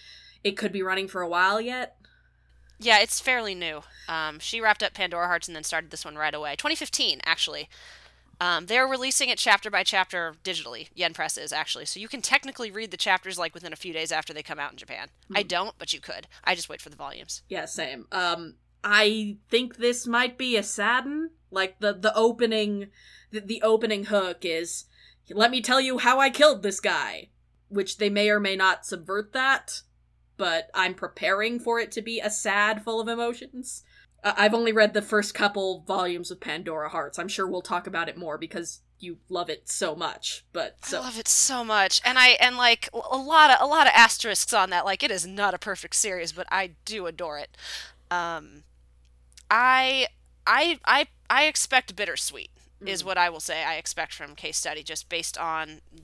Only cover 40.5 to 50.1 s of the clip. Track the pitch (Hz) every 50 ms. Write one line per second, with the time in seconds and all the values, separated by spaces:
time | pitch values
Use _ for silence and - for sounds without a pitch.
40.5 | - 170 143 - - _ - - - - 254 254 233 226 220 - - - - -
41.5 | 269 247 233 226 214 208 190 185 - - - 247 254 254 254 254 233 - 240 247
42.5 | 247 247 247 240 233 - - - - 233 - - 254 269 269 285 330 311 302 285
43.5 | 254 - - 285 302 320 285 247 - 226 233 226 - - - 226 196 - - -
44.5 | 247 214 185 185 180 175 151 196 190 - 277 262 202 180 156 185 190 202 208 196
45.5 | 180 175 - 214 190 - - - - - - 214 185 180 170 160 156 175 175 -
46.5 | - 190 190 180 160 _ _ - 214 214 185 165 165 151 175 160 147 147 - -
47.5 | _ - - - - - - - - _ _ _ 175 175 170 170 165 156 151 135
48.5 | - 151 - _ _ _ _ _ _ _ _ _ _ _ _ _ _ - - _
49.5 | 208 226 247 254 254 262 262 262 269 269 247 -